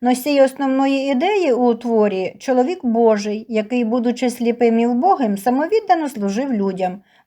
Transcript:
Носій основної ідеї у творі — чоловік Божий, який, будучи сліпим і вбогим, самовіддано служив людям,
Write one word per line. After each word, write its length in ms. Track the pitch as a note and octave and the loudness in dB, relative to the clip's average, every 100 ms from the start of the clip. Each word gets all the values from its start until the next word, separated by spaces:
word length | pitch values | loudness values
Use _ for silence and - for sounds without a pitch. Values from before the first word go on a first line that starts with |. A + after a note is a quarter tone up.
Носій 400 | A#3+ B3+ D4 C#4 | -2 0 0 2
основної 720 | C4+ C4 C4+ C4 C4+ C4+ C#4 | 2 2 -2 0 0 0 0
ідеї 420 | B3+ F4+ G#4 E4 | 0 2 2 2
у 200 | A#3 B3 | 2 2
творі — 600 | A3+ A#3+ A3+ G#3 F#3+ F#3 - | 0 0 2 2 0 -6 -8
чоловік 460 | - B3+ B3+ F#4 B3 | -2 0 0 -2 -2
Божий, 600 | A3+ A3+ G#3+ G#3 G#3+ A3+ | 2 4 2 -2 -6 -4
який, 360 | G#3+ G#3 B3 A3+ | -4 -2 -2 0
будучи 440 | B3 A#3+ A#3+ B3 | 0 -2 -2 -4
сліпим 500 | A#3+ A#3 A#3 A#3+ A3+ | 0 -2 2 2 2
і 80 | A#3+ | 2
вбогим, 500 | A#3+ F4 E4 A3+ G3 | 2 2 2 0 0
самовіддано 720 | B3+ B3+ D#4+ A4 G#4 E4+ D4 | 0 0 0 -2 2 0 0
служив 440 | A#3 G3+ G3+ C#4 | -4 -4 -2 -4
людям, 480 | A3+ G3 F#3 F#3 F#3+ _ _ | -2 -2 -2 -6 -6 _ _